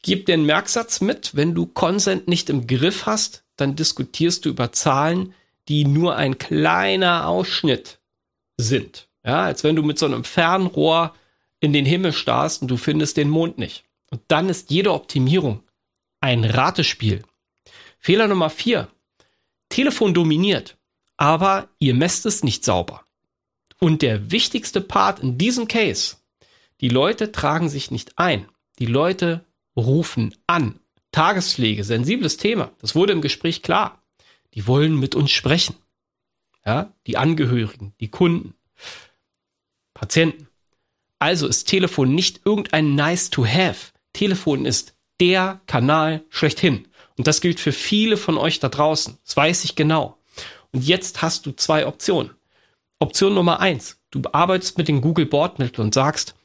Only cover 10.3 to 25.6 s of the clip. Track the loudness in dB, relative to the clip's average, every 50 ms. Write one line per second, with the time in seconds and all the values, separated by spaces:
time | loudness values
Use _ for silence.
10.3 | 0 0 2 2 2 2 0 -2 0 0 2 2 2 2 0 -2 -6 _ _ _
11.3 | _ _ _ _ _ _ 0 2 2 2 2 2 2 2 0 0 -2 -2 -2 0
12.3 | 0 0 0 -2 -2 -6 -4 -4 -4 -2 -2 -2 0 0 0 0 0 0 0 2
13.3 | 2 0 0 -2 -4 -8 -8 -8 -10 -16 _ _ _ _ _ _ -14 -14 _ _
14.3 | 0 0 2 0 -4 -4 -4 -2 0 0 2 2 0 -2 -4 -4 -2 0 2 4
15.3 | 2 2 2 0 -4 -6 _ _ _ _ _ _ _ _ _ _ _ _ -2 0
16.3 | 0 0 0 0 2 2 2 0 0 0 -2 -2 -2 -2 -2 -2 -2 -2 -6 _
17.3 | _ _ _ _ _ _ _ -20 -20 -20 -20 -20 _ _ 0 2 2 4 4 2
18.3 | 2 2 0 -2 -2 -4 -2 0 0 0 -2 -8 _ _ _ _ _ _ _ _
19.3 | _ _ _ _ _ _ _ _ -2 0 0 0 2 2 2 4 4 4 4 4
20.3 | 4 2 2 2 0 -2 -4 -10 -20 _ _ _ _ _ _ _ _ 0 4 4
21.3 | 4 4 4 2 0 0 -4 _ _ _ 2 2 4 4 2 2 0 -2 -2 -2
22.3 | -2 0 0 -2 -2 -2 0 0 0 0 0 -4 -10 -18 _ _ _ _ _ _
23.3 | _ _ _ _ _ _ _ _ -4 _ 2 2 2 4 2 0 0 -2 -4 -2
24.3 | -2 -2 -2 -2 -4 -6 -6 -2 -4 -4 -4 -4 -2 0 0 0 0 -2 -6 -6
25.3 | -2 0 -2 0 0 -2